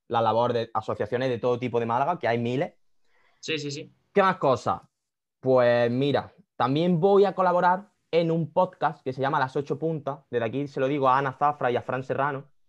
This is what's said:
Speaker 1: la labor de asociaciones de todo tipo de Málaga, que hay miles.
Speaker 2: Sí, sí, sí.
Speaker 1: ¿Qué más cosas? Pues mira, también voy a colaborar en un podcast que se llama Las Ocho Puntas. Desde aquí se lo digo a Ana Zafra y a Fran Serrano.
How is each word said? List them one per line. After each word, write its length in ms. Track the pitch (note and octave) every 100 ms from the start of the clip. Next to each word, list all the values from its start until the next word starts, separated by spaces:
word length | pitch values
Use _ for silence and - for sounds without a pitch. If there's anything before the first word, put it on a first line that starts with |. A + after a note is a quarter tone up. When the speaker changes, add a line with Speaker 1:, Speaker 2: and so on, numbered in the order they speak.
| -
Speaker 1:
la 140 | A#2
labor 320 | A2+ A2+ A#2+
de 160 | A#2 A#2+
asociaciones 540 | G#2+ - A2 G#2+ A#2+ C3
de 80 | A#2+
todo 200 | B2 B2
tipo 200 | B2 A#2
de 40 | A#2
Málaga, 320 | A#2 C#3+ D3+
que 80 | A2+
hay 80 | A#2+
miles. 380 | A#2+ B2+ E3+ - _ _ _ _ _ _
Speaker 2:
Sí, 160 | - D#3
sí, 120 | C#3+
sí. 220 | C#3 - _ _
Speaker 1:
¿Qué 80 | -
más 160 | F#3+ -
cosas? 440 | C#3+ A#2+ - F#2+ - _ _ _ _ _
Pues 500 | C3 C3 A#2+ A#2+ A#2+
mira, 400 | B2 C#3 B2+ - - _ -
también 440 | B2 D3 F3 E3+
voy 240 | G3 G3+ G3
a 100 | F#3
colaborar 540 | F#3 F3 F3+ F#3 - _ _
en 200 | E3 E3
un 220 | E3 D#3+
podcast 500 | - F3+ - D3 D#3
que 80 | -
se 80 | B2+
llama 160 | C3+ D3+
Las 160 | C3 D3+
Ocho 200 | C#3 C#3
Puntas. 400 | D#3 D#3+ C#3 D3 _
Desde 160 | A#2+ A2+
aquí 220 | B2+ C#3+
se 120 | C#3+
lo 80 | C3
digo 220 | D3 C3+
a 80 | C3
Ana 160 | C#3
Zafra 380 | - C#3+ D3 C3
y 40 | A#2+
a 60 |
Fran 220 | - B2+
Serrano. 420 | C3+ B2+ C#3 C#3 C#3 _